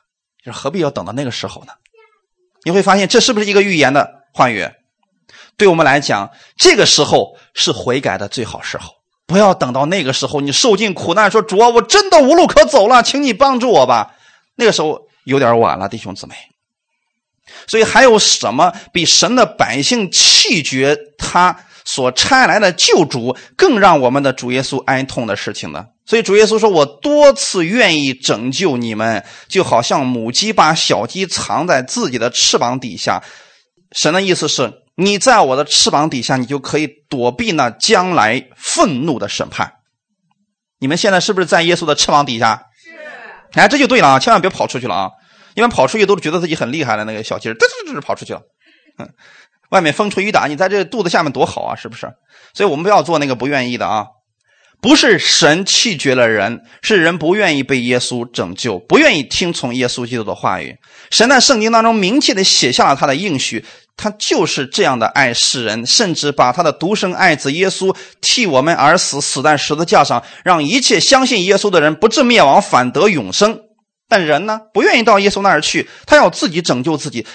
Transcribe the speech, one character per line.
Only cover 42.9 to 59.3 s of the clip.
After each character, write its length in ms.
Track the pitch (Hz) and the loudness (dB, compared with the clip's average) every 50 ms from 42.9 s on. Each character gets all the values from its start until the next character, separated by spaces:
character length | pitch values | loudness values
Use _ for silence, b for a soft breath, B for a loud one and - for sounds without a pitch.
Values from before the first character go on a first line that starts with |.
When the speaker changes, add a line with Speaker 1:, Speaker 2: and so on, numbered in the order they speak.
| - - - 302 - - - - - - _ _ - 156 | -20 -20 -20 -20 -20 -20 -20 -20 -20 -20 _ _ 2 2
Speaker 1:
哎， 80 | 185 | 4
这 120 | 214 247 269 | 4 4 2
就 80 | 269 | 2
对 160 | 220 254 226 175 | 2 2 4 4
了 60 | 139 | 4
啊， 100 | 135 131 | 4 4
千 120 | - 247 | 2 2
万 100 | 226 190 | 0 2
别 100 | 160 190 | 0 -2
跑 160 | - - - | -4 -4 -6
出 120 | - - 127 | -6 -6 -8
去 80 | 120 | -6
了 80 | 113 87 | -6 -4
啊！ 160 | 95 95 92 - b b b b b b b b | -4 -6 -6 -10 b b b b b b b b
一 60 | 208 | -2
般 80 | 233 240 | -2 0
跑 180 | - - 131 | 2 2 0
出 120 | - - 220 | 2 2 0
去 80 | 202 | 2
都 80 | 190 202 | 2 0
是 60 | 185 - | 0 -2
觉 80 | 156 | -4
得 80 | 160 175 | -4 -4
自 80 | 170 | -4
己 80 | 160 156 | -4 -4
很 160 | - - 113 | -4 -6 -6
厉 140 | 135 165 143 | -6 -6 -4
害 120 | 120 107 | -4 -4
的 80 | 107 107 | -4 -4
那 80 | 107 110 | -6 -8
个 120 | 107 110 | -10 -8
小 140 | - 92 95 | -8 -10 -8
鸡 100 | - 113 | -8 -10
儿， 40 | 113 | -8
嘚 60 | - | -4
嘚 340 | 466 494 508 508 415 311 262 | -6 -6 -6 -6 -14 -12 -12
嘚 60 | 143 | -12
嘚 20 | |
跑 140 | - - 104 | -8 -8 -8
出 100 | - 120 | -8 -10
去 80 | - 104 | -12 -14
了。 100 | - _ _ _ _ b b b b b b b - | -14 _ _ _ _ b b b b b b b -20
嗯， 100 | - - _ b b b b b b b b b b b | -20 -20 _ b b b b b b b b b b b
外 100 | 180 190 | 0 0
面 120 | 170 147 143 | 2 0 0
风 160 | - 208 208 | -2 -2 -4
吹 140 | - 185 190 | -2 -4 -2
雨 80 | 214 | 0
打， 160 | - - 117 | 0 0 0
你 80 | 143 151 | 0 -2
在 140 | 139 190 190 | -2 -2 -2
这 160 | 202 202 180 | 0 -2 -4
肚 180 | - - 226 185 | -4 -4 -4 -2
子 60 | 139 | 0
下 140 | - 196 165 | 0 0 0
面 100 | 143 127 | 0 -2
多 120 | 131 151 | -2 -2
好 180 | - - - - | -2 -4 -6 -8
啊， 120 | - 123 | -8 -10
是 140 | - - 113 | -10 -12 -16
不 80 | 123 | -16
是？ 120 | - - - - _ _ b b b b b b | -14 -16 -16 -18 _ _ b b b b b b
所 100 | - 202 | -2 -2
以 40 | 196 | -2
我 80 | 139 | 0
们 60 | 143 170 | -2 0
不 60 | 208 | 2
要 140 | 208 180 143 | 2 2 2
做 160 | 156 165 151 | 0 -2 -2
那 80 | 147 | -2
个 80 | 135 127 | -2 -4
不 120 | 113 123 | -4 -4
愿 240 | 143 147 135 123 123 | -2 -2 -2 -2 -4
意 60 | 120 | -4
的 100 | 110 101 | -4 -4
啊。 200 | 90 104 107 104 - _ _ _ _ _ _ _ _ _ _ _ _ _ _ | -4 -4 -4 -6 -8 _ _ _ _ _ _ _ _ _ _ _ _ _ _
不 140 | - 233 302 | 2 2 4
是 240 | - - 247 196 143 | 4 4 4 2 2
神 480 | - - - - 170 143 151 180 196 | 2 0 0 2 4 4 2 2 0
弃 300 | - - - - 240 185 | -2 0 0 0 -2 -4
绝 180 | 131 - 139 127 | -4 -2 0 2
了 140 | 127 120 113 | 2 2 2
人， 340 | 110 104 98 110 117 113 b b b b b | 2 0 -2 -2 -4 -8 b b b b b
是 160 | - 214 185 | 0 0 2
人 200 | 160 165 180 160 | 2 0 0 -2
不 160 | 151 160 190 | -2 -2 0
愿 240 | 214 208 175 151 139 | 0 0 0 0 -2
意 60 | 131 | -2
被 160 | 135 139 127 | -2 -2 -2
耶 180 | 117 123 127 123 | -2 0 -2 -2
稣 260 | - - 127 120 117 120 | -2 -4 -6 -8 -8 -8
拯 240 | - - 107 87 92 | -8 -8 -8 -8 -8
救， 240 | - - 120 98 90 | -8 -6 -6 -6 -6
不 180 | - - 175 | -4 2 2
愿 220 | 262 320 285 208 151 | 4 4 4 2 0
意 60 | 123 | -4
听 280 | - | -4